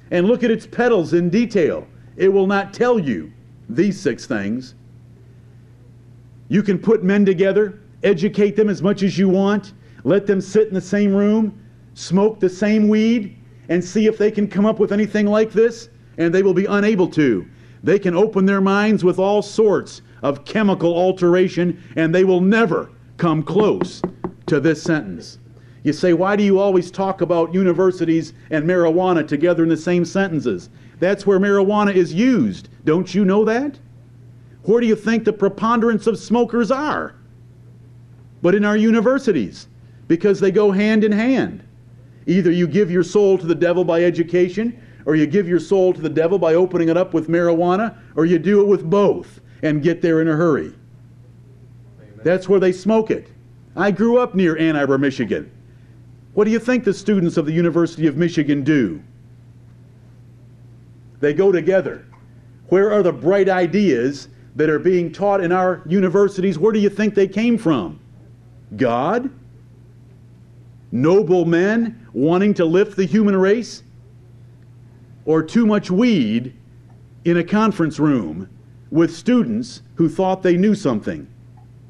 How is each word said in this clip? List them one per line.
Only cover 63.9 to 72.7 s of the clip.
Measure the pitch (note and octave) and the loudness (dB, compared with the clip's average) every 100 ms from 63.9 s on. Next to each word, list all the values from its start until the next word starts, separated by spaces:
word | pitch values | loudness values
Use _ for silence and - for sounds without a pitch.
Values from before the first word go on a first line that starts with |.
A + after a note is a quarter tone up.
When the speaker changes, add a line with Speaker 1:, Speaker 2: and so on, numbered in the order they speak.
| A#2+ C3 C#3 - - - C#3 | 2 -2 -4 -16 -20 -16 -2
Speaker 1:
that | D#3+ | 0
are | D3 | 2
being | E3 F3+ E3 | 0 0 -2
taught | E3 G3+ G3 | -2 -2 0
in | E3+ | 0
our | F#3 F#3 E3 D3 | 0 0 -2 -2
universities? | G3 F#3 G3 G3+ G3 F#3+ D3+ | 0 2 2 0 0 -4 0
Where | G#3+ | 0
do | A3 | 2
you | G3+ | 0
think | G3+ G#3+ | 0 -2
they | G#3 G3 | 0 0
came | G#3 A#3 A#3 | 0 0 0
from? | E3+ C3 E2 D2+ - - - - - - - G#2+ | 0 -2 -2 -12 -20 -20 -20 -20 -20 -20 -16 -4
God? | B2 A#2 D3+ A#3+ B3+ - - - - - - - - - - - - - - - - | -2 0 -2 -2 -4 -12 -20 -20 -20 -20 -20 -20 -20 -20 -20 -20 -20 -20 -20 -20 -10
Noble | A#2 D3+ G3 E3+ F3+ | -2 2 2 2 0
men | E3+ E3+ G3 A#3 A#3 - - | 2 2 2 0 -2 -8 -12
wanting | A#2 D3+ F3+ G#3 | -2 0 2 0
to | F#3 | 2
lift | E3 | 2